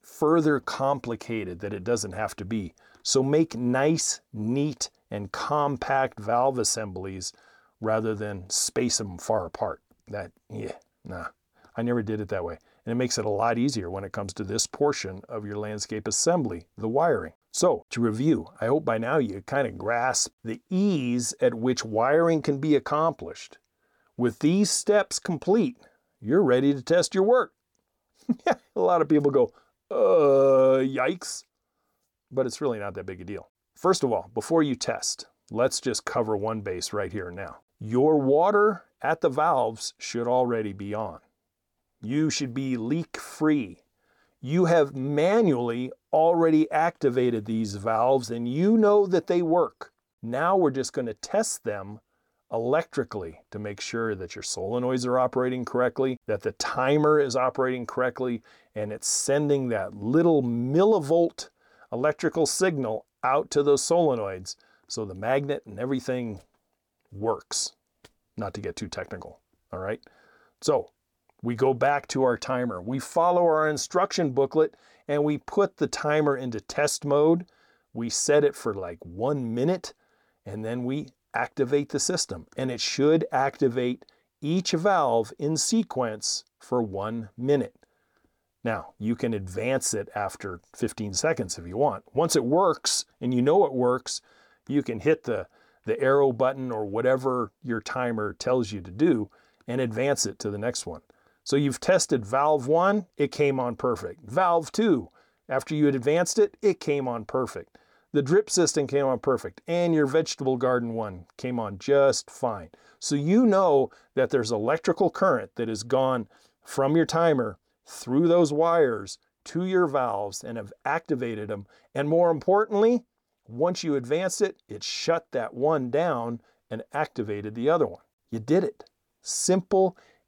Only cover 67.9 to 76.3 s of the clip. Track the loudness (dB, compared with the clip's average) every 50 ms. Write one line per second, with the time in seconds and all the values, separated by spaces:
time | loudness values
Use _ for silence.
67.9 | _ _ -20 -20 _ _ _ _ _ -10 -8 -8 -8 -8 -10 -10 -8 -8 -10 -10
68.9 | -8 -10 -10 -10 -12 -14 -14 -16 -20 _ _ _ _ _ _ _ -12 -10 -8 -6
69.9 | -8 -8 _ _ _ _ _ _ _ _ _ _ _ _ 0 0 0 0 0 -4
70.9 | _ _ _ _ _ _ _ _ _ _ -6 -6 -2 0 0 0 2 2 2 0
71.9 | 0 0 -2 -4 -2 0 2 2 0 0 -2 -4 -4 -4 -4 -4 -6 -8 -6 -6
72.9 | -6 -6 -6 -4 0 0 2 4 4 4 4 4 4 4 2 0 0 -2 -4 -2
73.9 | 0 0 0 0 0 0 -2 0 2 2 0 2 4 4 2 2 0 _ _ _
74.9 | _ _ _ -4 -2 0 0 0 0 -2 -4 -4 0 2 2 2 0 -2 -2 -2
75.9 | -2 -2 -2 0 2 2 2 2